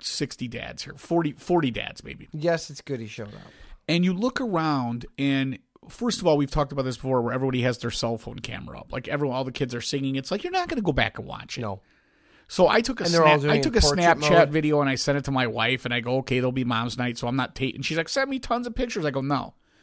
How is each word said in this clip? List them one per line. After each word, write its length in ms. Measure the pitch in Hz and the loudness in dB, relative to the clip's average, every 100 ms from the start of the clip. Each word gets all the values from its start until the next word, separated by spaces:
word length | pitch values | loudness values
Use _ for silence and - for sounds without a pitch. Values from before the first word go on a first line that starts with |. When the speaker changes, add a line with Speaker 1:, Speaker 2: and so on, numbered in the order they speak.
Speaker 1:
sixty 440 | - - 147 - 123 | -8 -4 -6 -6 -8
dads 360 | 110 117 - | -8 -10 -12
here, 100 | - - | -14 -14
forty, 360 | - 170 160 | 0 2 2
forty 400 | 131 - 175 139 | -2 2 2 2
dads 320 | 110 - - | -2 -8 -10
maybe. 260 | - - - | -14 -16 -12
Speaker 2:
Yes, 380 | 156 165 165 - | -4 0 0 -2
it's 120 | 147 | -14
good 180 | - 131 | -8 -8
he 80 | 110 | -8
showed 220 | 104 104 | -12 -12
up. 80 | 107 - - - - - | -14 -20 -20 -20 -16 -2
Speaker 1:
And 180 | 170 180 | 2 2
you 80 | |
look 260 | 180 240 - | 2 -2 -2
around, 680 | 254 175 160 143 123 120 - - | -2 0 2 0 0 -4 -8 -2
and 400 | 139 135 135 131 _ _ - | 0 2 0 -6 _ _ -20
first 320 | - 240 - | -4 -2 0
of 60 | 180 | 4
all, 100 | 151 | 4
we've 140 | 143 | 2
talked 200 | - 143 | 0 0
about 120 | 139 | -2
this 120 | 131 120 | -4 -4
before, 280 | 131 127 | 0 0
where 100 | 117 | 2
everybody 300 | 127 131 127 | 0 0 2
has 160 | 123 117 | 0 0
their 100 | 117 | -4
cell 280 | - 117 117 | -2 -2 -4
phone 200 | - 107 | -6 -12
camera 400 | - - 117 127 | -10 -10 -10 -14
up. 120 | - | -10
Like, 140 | - - | -10 -4
everyone, 280 | 147 143 127 | -2 -2 -2
all 80 | |
the 80 | 131 | -4
kids 220 | 120 131 | -4 -4
are 80 | 120 | -4
singing. 360 | - 143 135 135 | -4 -2 -2 -2
It's 120 | 131 | -4
like, 140 | 202 | -4
you're 100 | 349 | -2
not 160 | 370 349 | -4 -2
gonna 140 | 302 | -2
go 80 | 185 | 0
back 240 | 131 110 - | 0 0 -2
and 100 | 101 | -12
watch 300 | 104 110 - | -12 -12 -8
it. 40 | |
Speaker 2:
No. 200 | 113 98 _ _ _ _ _ _ _ | -8 -8 _ _ _ _ _ _ _
Speaker 1:
So 200 | - 175 | 4 6
I 140 | 208 | 6
took 200 | 233 247 | 2 -2
a 40 | 170 | 2
Speaker 2:
And 80 | |
they're 100 | 170 156 | 6 8
all 140 | 151 | 6
Speaker 1:
snap-, 20 | |
Speaker 2:
doing 100 | 147 | 4
Speaker 1:
I 60 | 147 | 4
took 160 | 139 233 | 4 6
a 60 | |
Speaker 2:
portrait 180 | 156 143 | 6 6
Speaker 1:
Snapchat 300 | 170 160 151 | 6 6 6
Speaker 2:
mode. 200 | 170 147 | 6 6
Speaker 1:
video 280 | 151 151 147 | 4 2 4
and 100 | 139 | 2
I 60 | 131 | 2
sent 220 | - 143 | 0 0
it 80 | 139 | 0
to 60 | |
my 160 | 135 123 | 0 0
wife, 360 | 113 113 127 | 2 2 2
and 100 | 127 | 0
I 60 | 120 | -2
go, 180 | 117 131 | 0 -2
"Okay, 200 | 127 127 | 0 0
there'll 140 | 127 | 0
be 120 | 131 | 0
mom's 320 | 123 113 120 113 | 0 0 -2 -4
night, 200 | 123 117 | -4 -4
so 100 | 120 | -2
I'm 80 | 135 | -2
not 200 | 127 - | -2 -2
ta-," 180 | 135 | -4
and 100 | - | -4
she's 140 | 135 160 | -4 -2
like, 100 | 165 | -2
"Send 220 | - 269 | -2 -2
me 80 | 269 | -4
tons 300 | - 233 247 | -2 -4 -2
of 80 | 233 | -4
pictures." 280 | 247 220 | -4 -2
I 60 | 151 | -2
go, 120 | 135 | -2
No, 340 | 135 143 - - _ _ | -2 -2 -4 -14 _ _